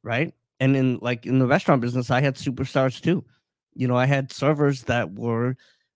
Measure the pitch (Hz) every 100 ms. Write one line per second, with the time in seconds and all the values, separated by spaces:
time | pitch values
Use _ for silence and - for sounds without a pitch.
0 | - 117 170 - _ - 131 135 131 123
1 | 120 120 - 131 127 143 - 139 120 123
2 | 120 127 139 131 - 123 131 143 131 -
3 | - 170 - _ _ _ _ - 127 123
4 | 131 139 135 - 156 147 143 131 117 120
5 | 92 101 117 113 123 131 _ _ _